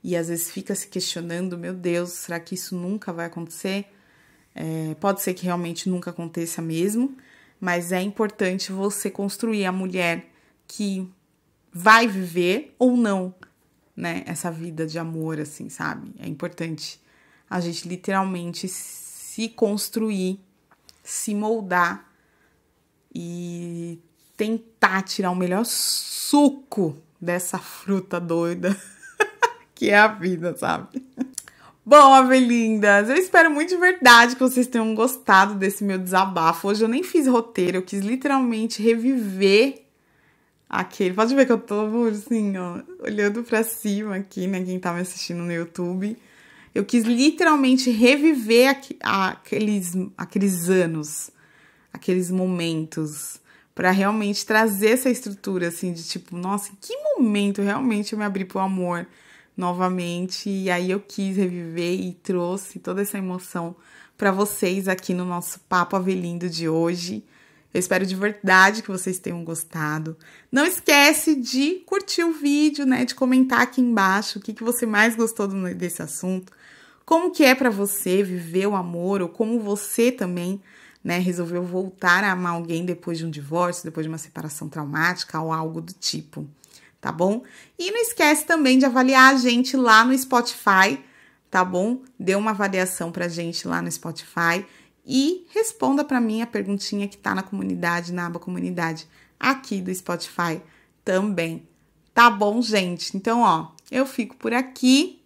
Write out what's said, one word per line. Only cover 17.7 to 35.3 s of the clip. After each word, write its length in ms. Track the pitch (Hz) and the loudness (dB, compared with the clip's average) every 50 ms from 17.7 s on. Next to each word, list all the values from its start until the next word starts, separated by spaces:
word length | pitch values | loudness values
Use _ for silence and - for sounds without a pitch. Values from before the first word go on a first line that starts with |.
| 165 165 - 170 | -6 -8 -10 -10
literalmente 800 | 180 180 185 - 196 190 190 190 185 175 170 170 170 - - 185 - - - - - - - - - - - - | -12 -8 -6 -2 -2 -2 -2 -2 -4 -6 -8 -8 -10 -8 -10 -10 -10 -10 -14 -14 -16 -18 -18 -18 -18 -18 -18 -16
se 160 | - - 226 226 | -8 -8 -8 -8
construir, 960 | - - 233 208 208 208 - - - 233 220 220 208 190 185 185 190 196 _ _ _ _ _ _ _ _ _ - _ _ | -2 -2 -2 -2 0 -4 -6 -6 -4 -4 -4 -2 -2 -2 -2 -2 -4 -6 _ _ _ _ _ _ _ _ _ -20 _ _
se 320 | _ - - - - - 208 | _ -12 -10 -8 -6 -4 -4
moldar 720 | 208 208 214 226 226 208 185 180 180 175 170 180 - - _ _ _ _ _ _ _ _ _ _ _ _ _ _ _ _ _ _ _ _ _ _ | -4 -2 -2 -2 -4 -2 0 2 2 2 2 0 -4 -12 _ _ _ _ _ _ _ _ _ _ _ _ _ _ _ _ _ _ _ _ _ _
e 840 | - 170 170 170 175 175 175 175 170 170 175 170 170 170 170 170 165 _ _ _ _ _ _ _ | -12 -10 -10 -10 -10 -10 -10 -10 -10 -10 -10 -10 -10 -10 -10 -12 -14 _ _ _ _ _ _ _
tentar 680 | - 214 214 226 226 226 - _ _ - 196 185 190 190 | -4 -2 0 0 -4 -4 -10 _ _ 4 6 6 4 -2
tirar 280 | - - - 196 180 | -2 -4 -2 -2 0
o 40 | 180 | 0
melhor 300 | 185 185 180 180 196 233 | 0 0 0 2 0 0
suco 1300 | 233 - - - - - - - - - - - - - 294 294 269 277 - - _ - 214 190 160 143 - _ _ _ _ | -2 -2 -4 -2 -2 -2 -4 -6 -8 -8 -8 -2 2 4 6 6 6 4 2 -14 _ -2 -2 -2 -2 -2 -8 _ _ _ _
dessa 360 | 180 170 175 180 180 - - 185 | -4 -2 -2 -2 -2 -4 -6 -8
fruta 640 | - - - - - - 196 190 185 190 - 175 | -10 -12 -18 -14 -4 -2 -2 -2 -2 -4 -6 -6
doida 580 | 175 165 165 170 170 170 175 175 175 185 196 196 - - - - - - - _ 427 | -2 -2 -2 0 0 -2 -4 -2 0 -2 -2 -2 -4 -20 -20 -20 -20 -20 -4 _ -4
<laughs> 460 | 415 - - - 466 - - - _ _ | -4 -2 -2 -2 -2 -2 -6 -20 _ _
que 160 | - - 214 | -2 0 4
é 80 | 202 208 | 6 8
a 100 | 214 220 | 6 6
vida, 460 | 214 202 170 185 185 165 165 175 147 - | 4 -2 -4 -4 -4 -2 -4 -6 -6 -4
sabe? 440 | - - 80 - - - - 262 262 - _ - 254 262 - - - - _ _ - - _ _ _ | -4 -4 -4 -4 -6 -12 -14 -16 -16 -14 _ -10 -10 -10 -10 -16 -16 -16 _ _ -20 -20 _ _ _
Bom, 280 | 214 262 302 285 269 269 | 8 10 12 12 12 12
Avelindas, 960 | 269 262 254 262 262 254 240 240 233 226 220 220 214 202 208 202 202 208 220 | 10 10 8 6 6 6 4 2 2 2 2 0 2 6 6 6 6 6 4
eu 60 | 262 | 2
espero 340 | 320 370 - - 359 320 330 | 2 2 6 6 6 8 8
muito 200 | 302 285 320 359 | 4 0 -2 -2
de 80 | 370 349 | 0 2
verdade 580 | 349 359 370 359 269 247 240 233 233 240 254 | 4 2 2 6 8 10 10 10 10 6 4
que 60 | - | 2
vocês 260 | 262 254 254 254 247 247 | 0 2 4 2 0 0
tenham 260 | - 233 220 220 220 | 0 -2 -2 0 0
gostado 600 | 214 226 254 254 - - - | 0 0 0 0 -4 2 6